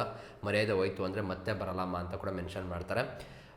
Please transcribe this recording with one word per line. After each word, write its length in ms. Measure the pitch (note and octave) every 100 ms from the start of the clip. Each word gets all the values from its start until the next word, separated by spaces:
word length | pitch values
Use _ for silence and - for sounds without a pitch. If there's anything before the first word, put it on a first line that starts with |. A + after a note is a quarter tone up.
| A#2+ - - -
ಮರ್ಯಾದೆ 280 | G2+ G#2 G#2+
ಹೋಯ್ತು 320 | G2 F#2+ F#2
ಅಂದ್ರೆ 180 | F#2+ F#2+
ಮತ್ತೆ 300 | G2+ F#2 -
ಬರಲ್ಲಮ್ಮ" 460 | F#2+ F#2+ F#2 F#2 F2+
ಅಂತ 160 | F2
ಕೂಡ 140 | F2 G2
ಮೆನ್ಷನ್ 400 | F#2 F2 F#2+ F#2
ಮಾಡ್ತಾರೆ. 680 | F2 F2 F2+ C3+ - - - -